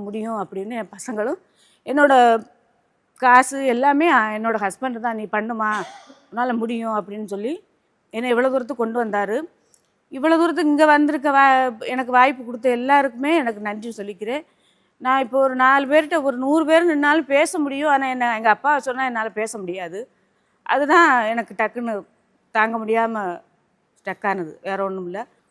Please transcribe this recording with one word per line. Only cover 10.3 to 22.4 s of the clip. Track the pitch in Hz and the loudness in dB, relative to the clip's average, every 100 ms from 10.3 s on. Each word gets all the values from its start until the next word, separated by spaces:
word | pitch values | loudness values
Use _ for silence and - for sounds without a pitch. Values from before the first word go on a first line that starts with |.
| 330 | 2
தூரத்துக்கு | 339 311 302 294 | 2 0 0 4
இங்க | 311 294 | 4 4
வந்திருக்க | 294 294 285 | 2 0 0
வா-, | 277 277 262 262 220 - | 4 4 4 0 -4 -6
எனக்கு | 254 247 247 | -6 0 4
வாய்ப்பு | 262 262 233 | 4 0 -10
கொடுத்த | 240 254 240 | -4 -2 0
எல்லாருக்குமே | 254 285 269 233 277 330 | 2 2 2 -2 0 0
எனக்கு | 240 208 208 | 0 -4 -8
நன்றி | 208 233 214 | -8 -10 -12
சொல்லிக்கிறேன். | 202 185 214 285 339 _ _ _ _ _ | -12 -10 -8 -8 -10 _ _ _ _ _
நான் | 247 269 | 0 0
இப்போ | 240 269 269 | 0 0 2
ஒரு | 254 | 4
நாலு | 262 277 262 | 4 4 4
பேர்கிட்ட, | 302 311 330 262 | 2 2 0 -2
ஒரு | 247 | -2
நூறு | 262 320 302 | 0 2 4
பேர் | 320 349 | 4 4
நின்னாலும் | 294 294 311 262 | 2 2 2 2
பேச | 277 311 359 | 2 2 -2
முடியும். | 285 277 302 | -4 -2 0
ஆனா | 277 262 | 0 0
என்ன, | 254 240 220 | -2 -2 0
எங்க | 226 | 2
அப்பா | 208 277 294 269 | 2 2 0 -2
சொன்னா | 247 262 | -4 -4
என்னால | 233 220 214 | -4 -6 -6
பேச | 220 220 | -6 -8
முடியாது. | 185 185 170 185 254 _ _ _ _ _ - | -10 -10 -10 -12 -14 _ _ _ _ _ -4
அதுதான் | 269 285 339 330 254 214 | 0 2 4 4 2 0
எனக்கு | 233 220 202 | -4 -6 -4
டக்குன்னு | 214 240 233 208 - _ _ _ | -4 -4 -8 -8 -12 _ _ _